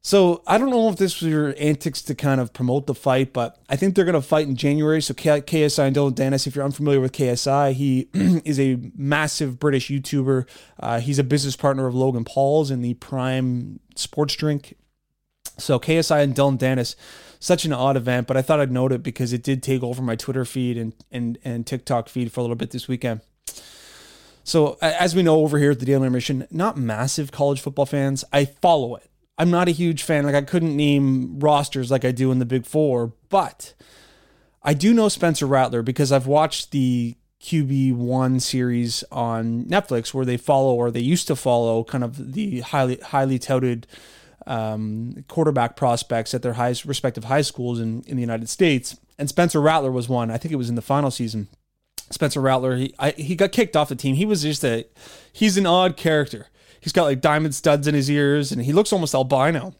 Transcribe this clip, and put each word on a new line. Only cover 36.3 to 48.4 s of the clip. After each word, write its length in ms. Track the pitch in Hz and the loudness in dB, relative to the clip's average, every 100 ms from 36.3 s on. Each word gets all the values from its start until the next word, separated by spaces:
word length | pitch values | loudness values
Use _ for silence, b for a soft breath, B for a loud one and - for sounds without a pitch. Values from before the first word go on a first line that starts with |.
| 143 156 - - | 2 2 -2 -4
the 440 | 147 127 123 120 117 _ _ | 0 2 2 -2 -6 _ _
Q 240 | - 165 | -4 0
B 280 | 139 135 135 | 0 2 2
one 480 | 123 120 127 131 127 | 0 0 0 0 0
series 640 | 123 131 123 120 120 117 - | 0 -2 0 0 -2 -4 -8
on 540 | - 117 113 113 117 123 | -6 -4 -2 -4 -4 0
Netflix 480 | 185 202 120 113 | -2 0 -4 -4
where 100 | 135 | -4
they 140 | 127 123 | -2 -4
follow, 360 | - 139 135 | 0 2 4
or 160 | 123 120 | 2 0
they 100 | 120 | -2
used 260 | 120 175 - | 0 0 0
to 100 | 147 | -2
follow, 480 | 135 120 117 113 | 0 2 2 0
kind 180 | 113 135 | -2 -4
of 300 | 123 131 127 | -6 -8 -10
the 280 | 135 208 127 | -6 -4 -6
highly, 360 | 117 147 131 127 | -4 -2 0 -2
highly 420 | - 139 135 131 | -4 -2 0 -2
touted, 480 | - 131 127 120 - B B B B B - | 0 0 0 -4 -8 B B B B B -8
um, 800 | 120 110 107 110 107 117 127 139 | -6 -4 -4 -6 -6 -8 -12 -10
quarterback 480 | - 156 135 120 | -2 0 2 0
prospects 600 | - 131 117 - 117 110 | 0 0 0 -2 -4 -4
at 80 | 127 | -4
their 100 | 120 | -4
highest 320 | 117 123 123 | -2 -2 -2
respective 400 | - 135 135 - | -6 -4 -4 -6
high 160 | 113 139 | -2 0
schools 400 | 147 - 123 120 | 0 -4 -4 -4
in, 220 | 113 113 | -4 -6
in 140 | - 131 | -6 -6
the 40 | |
United 260 | 120 113 | -4 -4